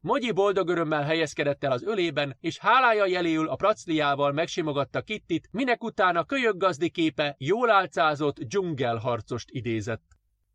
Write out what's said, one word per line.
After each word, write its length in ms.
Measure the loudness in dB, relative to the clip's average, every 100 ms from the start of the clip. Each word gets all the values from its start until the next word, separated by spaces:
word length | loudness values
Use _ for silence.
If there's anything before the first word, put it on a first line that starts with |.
Mogyi 320 | 0 0 0
boldog 360 | 2 2 2 0
örömmel 340 | 0 0 0
helyezkedett 600 | 0 0 -2 -2 -2 0
el 80 | 0
az 100 | -2
ölében, 540 | -2 -2 -2 -2 -4 -4
és 180 | -8 -4
hálája 480 | 2 4 4 4 2
jeléül 420 | 0 0 0 0
a 80 | 0
pracliával 760 | 0 0 -2 0 0 2 0
megsimogatta 680 | 0 -2 -2 -2 -2 -2 -4
Kittit, 460 | -6 -10 _ -6 _
minek 340 | -4 -2 -2
után 320 | -4 0 2 2
a 80 |
kölyökgazdi 680 | -2 0 0 2 0 0 -4
képe 440 | 0 -2 0 -4 -2
jól 320 | -2 0 4
álcázott 680 | 4 2 2 2 2 -2 -2
dzsungelharcost 1120 | -4 -2 -2 -2 -2 -2 -2 -4 -4 -10 -8
idézett. 540 | -8 -4 -4 -4 -8 _ _ _ _ _